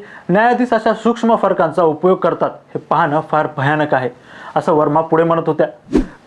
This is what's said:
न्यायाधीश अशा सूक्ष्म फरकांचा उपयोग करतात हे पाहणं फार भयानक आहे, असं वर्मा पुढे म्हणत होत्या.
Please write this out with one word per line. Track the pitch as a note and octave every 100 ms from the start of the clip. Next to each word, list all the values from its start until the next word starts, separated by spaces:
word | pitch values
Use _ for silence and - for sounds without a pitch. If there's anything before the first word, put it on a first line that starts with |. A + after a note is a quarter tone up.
| - - -
न्यायाधीश | F#3+ A#3 A#3+ B3
अशा | A3 F3
सूक्ष्म | - A#3 A3+ A#3 A3
फरकांचा | G3 F#3+ D#3+ F3+
उपयोग | D#3+ D3+ C#3+ F#3+
करतात | C3+ B2+ C#3
हे | - - C#3+
पाहणं | - D#3 D#3+ D3+
फार | D#3 D3+ D3+ C#3+
भयानक | C#3 D3+ D3
आहे, | C#3 B2 - - - - D3+
असं | F#3+
वर्मा | D3+ D3 D#3
पुढे | D#3+ D#3+
म्हणत | E3 E3 D#3+
होत्या. | D3 E3 - - - - -